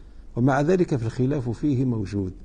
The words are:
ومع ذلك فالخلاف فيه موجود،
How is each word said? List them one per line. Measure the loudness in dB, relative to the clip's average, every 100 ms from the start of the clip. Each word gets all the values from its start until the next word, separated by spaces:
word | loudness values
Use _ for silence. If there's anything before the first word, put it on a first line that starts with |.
| -20 -18 -10 0
ومع | 4 4
ذلك | 4 2 2 0
فالخلاف | -2 0 0 0 -2
فيه | -2 0 2
موجود، | 0 -2 -2 -2 -4 -6